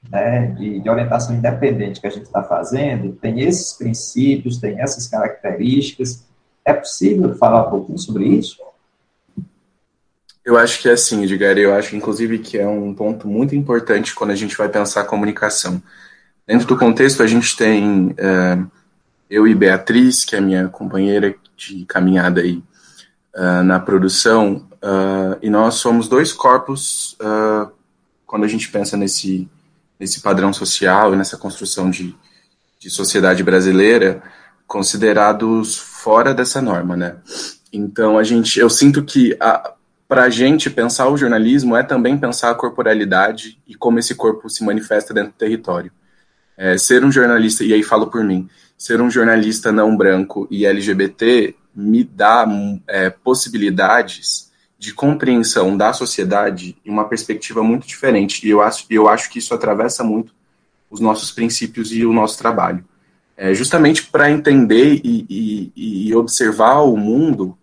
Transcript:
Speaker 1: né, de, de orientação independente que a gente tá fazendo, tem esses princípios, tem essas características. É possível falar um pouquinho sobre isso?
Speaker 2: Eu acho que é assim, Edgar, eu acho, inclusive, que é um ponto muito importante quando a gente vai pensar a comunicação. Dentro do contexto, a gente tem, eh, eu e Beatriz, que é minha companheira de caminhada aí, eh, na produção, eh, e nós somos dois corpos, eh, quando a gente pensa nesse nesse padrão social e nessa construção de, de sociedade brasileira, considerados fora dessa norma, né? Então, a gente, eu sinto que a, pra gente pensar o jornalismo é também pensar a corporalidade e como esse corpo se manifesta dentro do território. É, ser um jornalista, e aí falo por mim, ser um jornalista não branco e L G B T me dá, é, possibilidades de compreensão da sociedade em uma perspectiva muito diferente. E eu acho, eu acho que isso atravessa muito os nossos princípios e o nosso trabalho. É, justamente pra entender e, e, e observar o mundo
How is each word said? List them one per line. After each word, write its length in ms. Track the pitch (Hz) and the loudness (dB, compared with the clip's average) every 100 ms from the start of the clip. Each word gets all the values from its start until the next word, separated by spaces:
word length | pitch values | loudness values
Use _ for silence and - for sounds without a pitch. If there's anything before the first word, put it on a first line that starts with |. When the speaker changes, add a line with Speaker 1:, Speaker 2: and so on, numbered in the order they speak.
| - | -8
Speaker 1:
né, 380 | 98 110 123 120 | -4 -2 0 -2
de, 320 | - 107 98 | -4 -8 -6
de 100 | 104 | -2
orientação 460 | 117 120 120 - 120 | -2 0 -4 -4 -4
independente 640 | 117 123 135 104 101 95 | -2 -2 -2 -2 -6 -8
que 80 | 101 | -10
a 20 | |
gente 200 | 104 - | -12 -8
tá 140 | 101 | -8
fazendo, 720 | 95 85 87 127 147 123 95 | -4 -6 -4 -4 -4 -4 -8
tem 280 | 92 117 113 | -8 -6 -2
esses 320 | 151 185 - | 0 -2 -4
princípios, 840 | - 120 113 - 120 135 135 127 120 | -10 -8 -8 -8 -2 0 0 -2 -6
tem 220 | 107 104 | -8 -6
essas 280 | 123 - - | -8 -8 -8
características. 1160 | 110 104 - - - 117 139 135 - 127 - _ _ _ _ | -4 -4 -6 -8 -4 0 0 -2 -6 -8 -8 _ _ _ _
É 100 | - | -2
possível 640 | 147 - - 196 196 170 - | -2 -2 -2 0 2 0 2
falar 320 | 113 113 - | 2 4 2
um 20 | |
pouquinho 280 | 95 - - | -4 -6 -10
sobre 280 | - 104 98 | -8 -4 0
isso? 320 | - - - - _ _ _ _ _ _ - - _ _ _ _ _ _ _ _ _ | 0 0 -12 -20 _ _ _ _ _ _ -18 -18 _ _ _ _ _ _ _ _ _
Speaker 2:
Eu 140 | - 120 | 2 4
acho 240 | 117 - | 4 0
que 80 | 123 | 2
é 40 | |
assim, 300 | 120 - 110 | 2 2 -2
Edgar, 340 | 98 95 98 98 | -2 0 2 4
eu 180 | 101 101 | 4 2
acho, 200 | 104 104 | 0 -8
inclusive, 440 | 107 107 113 113 | -6 -4 -4 -4
que 180 | 113 110 | -6 -4
é 100 | 101 | -4
um 260 | 104 101 | -4 -6
ponto 340 | 95 107 110 107 | -6 -6 -6 -6
muito 280 | 104 139 143 | -2 0 -2
importante 600 | 143 120 117 104 - - | 0 -2 2 0 0 -6
quando 160 | 104 | -4
a 40 | 101 | -4
gente 220 | 107 - | -4 -4
vai 100 | 104 | -4
pensar 340 | 104 101 - | -2 -2 -2
a 40 | 104 | -4
comunicação. 760 | 107 104 104 107 - - 90 - - - _ _ _ - | -2 -4 -2 -4 -4 -6 -6 -8 -20 -20 _ _ _ 0
Dentro 200 | 113 120 | 0 2
do 100 | 127 | 2
contexto, 440 | 120 113 135 139 | 2 4 2 4
a 60 | 113 | 2
gente 280 | 117 117 - | 2 0 0
tem, 580 | 110 107 101 98 92 90 | 2 2 2 2 0 -2
eh, 400 | 98 92 92 90 92 _ _ _ _ _ _ | 0 2 2 0 -4 _ _ _ _ _ _
eu 180 | 104 107 | 4 4
e 60 | |
Beatriz, 720 | 101 95 95 - 113 127 123 - | 6 4 2 2 4 4 2 -4
que 100 | 104 | -2
é 60 | |
minha 260 | 98 92 92 | 0 0 -2
companheira 680 | - 98 95 98 101 101 98 _ _ | -6 -8 -2 0 2 0 -4 _ _
de 300 | - 95 90 | -18 -16 -6
caminhada 560 | 95 92 90 90 90 | 0 2 2 2 0
aí, 200 | 87 87 - _ _ _ _ _ _ - | 0 -4 -10 _ _ _ _ _ _ -4
eh, 260 | 92 90 | -2 2
na 180 | 92 92 | 2 2
produção, 880 | 92 98 95 95 117 113 107 98 - - | 2 0 2 0 2 4 2 -2 -10 -12
eh, 560 | 101 95 95 95 95 95 | -4 -2 -2 -2 -4 -4
e 60 | 110 | -2
nós 260 | 104 113 117 | 2 2 0
somos 340 | 123 117 110 | 0 0 2
dois 240 | 127 117 | 0 0
corpos, 840 | - 131 131 131 135 - - - - | 0 2 2 0 -8 -6 -8 -10 -8
eh, 480 | 107 107 110 107 104 _ _ _ _ _ _ | -4 -2 0 -2 -4 _ _ _ _ _ _
quando 180 | 107 | -4
a 40 | 107 | -2
gente 240 | 110 - | -2 -6
pensa 260 | 104 101 104 | -6 -4 -4
nesse 500 | 98 - 95 92 92 _ _ _ _ _ | -4 -4 -4 -6 -6 _ _ _ _ _
nesse 180 | 95 - | -10 -6
padrão 320 | - 95 95 | -2 0 0
social 640 | 95 95 - 95 95 107 | -2 -6 -2 0 2 2
e 20 | 95 | 2
nessa 220 | 95 - | -2 -8
construção 540 | 101 - 95 - 92 | -14 -12 -10 -4 -4
de, 240 | 92 90 - _ _ _ _ _ _ | -4 -8 -14 _ _ _ _ _ _
de 100 | 95 | -14
sociedade 540 | - 95 104 92 92 | -8 -2 2 2 2
brasileira, 800 | 90 92 92 95 101 117 95 - - - _ _ _ | 4 2 4 4 6 6 4 -2 -10 -20 _ _ _
considerados 1120 | 107 95 104 110 104 104 107 110 113 110 - | -6 -6 0 0 4 2 2 0 -2 -2 -8
fora 560 | - - - 110 120 | -12 -10 2 4 4
dessa 260 | 123 123 139 | 0 -2 -2
norma, 380 | 131 87 87 87 | -2 -2 -2 -4
né? 200 | 87 - _ - - - _ | -6 -8 _ -14 -14 -16 _
Então, 460 | 104 101 101 110 107 | -8 -8 0 2 4
a 60 | |
gente, 360 | 110 117 110 - | 4 2 2 4
eu 80 | 117 | 4
sinto 360 | - 143 147 | 6 4 4
que 340 | 143 143 120 - | 0 2 2 2
a, 340 | 110 - - - _ _ _ | 0 0 -4 -16 _ _ _
pra 200 | 127 127 | 4 4
gente 400 | 113 127 151 139 | 4 2 2 0
pensar 360 | 117 120 117 131 | -2 -2 0 0
o 80 | 143 | 2
jornalismo 640 | 135 113 110 139 127 117 | 2 2 4 2 2 2
é 60 | |
também 340 | 127 135 120 143 | 2 0 0 0
pensar 320 | 135 117 120 | -2 -2 -2
a 60 | 123 | -2
corporalidade 1040 | 123 120 113 110 104 92 101 113 - - _ | -4 -2 0 0 0 2 0 -2 -12 -20 _
e 80 | - | -4
como 240 | 120 117 | 0 0
esse 160 | 117 120 | -2 -2
corpo 340 | 113 110 113 | -2 -2 -8
se 140 | - | -6
manifesta 500 | 107 107 107 107 104 | -4 -4 -2 -4 -2
dentro 200 | 107 101 | -4 -4
do 40 | _ | _
território. 540 | 110 110 110 87 87 _ _ _ _ _ _ _ | -4 -4 -4 -8 -8 _ _ _ _ _ _ _
É, 220 | 95 90 | -2 0
ser 260 | - 123 135 | 4 4 4
um 60 | |
jornalista, 520 | 135 123 117 110 110 | 4 4 4 2 0
e 80 | - | 2
aí 120 | 107 | 2
falo 240 | 107 113 110 | 2 0 0
por 160 | 120 | -4
mim, 260 | 107 92 92 _ _ _ | -2 -4 -6 _ _ _
ser 240 | - 117 | -4 0
um 80 | 123 | 0
jornalista 600 | 117 113 113 107 110 117 | 2 2 2 2 -2 -2
não 240 | 107 107 107 | 2 2 2
branco 520 | 98 95 95 - 98 | 2 2 -2 -6 -8
e 160 | 101 104 | -2 0
L 160 | 98 | 0
G 140 | 101 95 | -2 -2
B 140 | 98 | -2
T 460 | - 113 123 - - _ - | 0 2 2 2 -4 _ -8
me 280 | 104 110 | 0 0
dá, 420 | 110 95 104 117 110 104 101 101 - | 0 2 4 4 2 -2 -4 -8 -6
é, 240 | 98 92 | -2 -2
possibilidades 1400 | - - 127 - 113 101 92 95 117 101 - - - - _ _ _ | -2 -2 -2 -2 -2 -2 0 2 2 0 -8 -8 -10 -10 _ _ _
de 180 | 104 - | -18 -4
compreensão 840 | 143 147 127 123 113 - 95 98 | -2 0 2 2 2 0 0 2
da 160 | 107 | 0
sociedade 840 | 117 123 - 92 101 104 95 90 - | 0 -6 -4 -2 0 0 -4 -12 -18
em 60 | - | -8
uma 160 | 104 107 | -4 -4
perspectiva 560 | 113 - 107 - 113 | -6 -6 -10 -8 -2
muito 220 | 110 117 - | 0 0 -4
diferente. 600 | - 135 110 98 - 107 | -6 0 0 0 -4 0
E 40 | |
eu 120 | 104 | 4
acho, 240 | 104 117 - | 4 0 -2
eu 180 | 110 107 | 4 4
acho 220 | 107 - | 4 -2
que 80 | 120 | -10
isso 160 | 110 | -6
atravessa 500 | 117 110 101 117 - | -4 -2 -2 -2 -2
muito 300 | 117 107 113 _ _ _ _ _ _ | -4 -4 -6 _ _ _ _ _ _
os 100 | 107 | -4
nossos 320 | 110 107 - | -2 -2 -6
princípios 600 | - 117 - 113 - 110 | -6 -4 -4 -8 -8 -8
e 120 | 113 | -2
o 80 | 113 | 0
nosso 240 | 113 107 - | 2 0 -2
trabalho. 460 | 113 113 90 87 90 _ _ _ _ _ | -4 -2 -2 -4 -10 _ _ _ _ _
É, 160 | 95 | -2
justamente 540 | 98 127 170 151 156 - | 0 0 4 4 2 -2
pra 240 | 151 147 | 2 2
entender 680 | 151 151 139 117 110 143 143 | 2 4 4 4 6 6 4
e, 220 | 123 117 - | 0 -4 -4
e, 800 | 123 110 104 92 - 110 98 107 | -6 -4 -6 -8 -10 -8 -6 0
e 60 | 113 | 0
observar 640 | 113 - 117 107 113 139 | 0 -2 -2 2 4 4
o 160 | 147 110 | 4 2
mundo 580 | 104 120 160 113 92 90 | 0 0 0 0 -4 -8